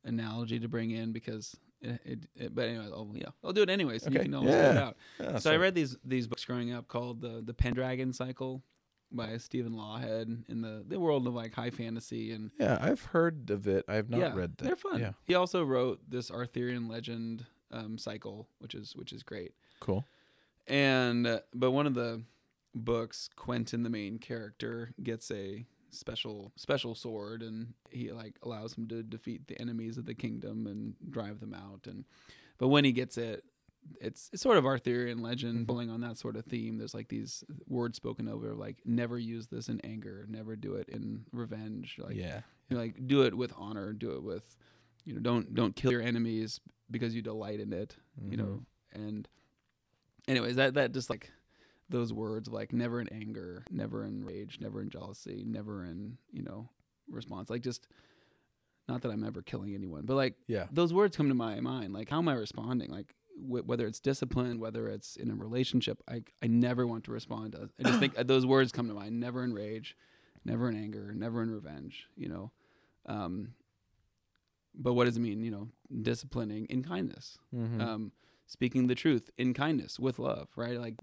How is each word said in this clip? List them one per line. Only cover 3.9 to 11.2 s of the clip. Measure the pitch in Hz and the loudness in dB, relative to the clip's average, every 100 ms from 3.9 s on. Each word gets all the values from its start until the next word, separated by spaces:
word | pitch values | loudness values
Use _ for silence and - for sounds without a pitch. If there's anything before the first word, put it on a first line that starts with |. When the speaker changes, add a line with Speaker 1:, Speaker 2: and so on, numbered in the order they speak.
| 113 147 | 0 2
Speaker 1:
and | |
you | 135 | 4
Speaker 2:
Okay. | - | 4
Speaker 1:
can | 139 | 4
always | 131 | 6
figure | 143 143 | 10 10
it | - | 8
Speaker 2:
Yeah. | |
Speaker 1:
out. | 123 - - - | 4 -4 -18 -8
Speaker 2:
Yeah, | - 131 | -2 2
Speaker 1:
So | 156 | 6
I | |
Speaker 2:
sure. | 156 | 6
Speaker 1:
read | 185 180 | 6 4
these, | 143 123 | 2 -2
these | 127 127 117 | 0 0 0
books | 117 - | -4 -4
growing | 123 120 | -2 -2
up | 123 117 | -4 -4
called | 120 123 117 | -4 -4 -6
the, | 123 113 | -6 -6
the | 113 | -8
Pendragon | 117 123 120 127 127 131 | 2 2 4 0 0 0
Cycle | 127 127 127 131 131 - _ _ _ _ | -2 -4 -4 -6 -6 -12 _ _ _ _
by | 117 110 113 | -6 -4 -6
Stephen | - 127 117 | -4 -2 -2
Lawhead | 113 107 110 120 110 113 117 113 | -4 -6 -6 -2 -2 -2 -6 -4
in | 113 | -4
the, | 113 107 92 | -4 -8 -4
the | 190 | 2
world | 170 147 | 4 4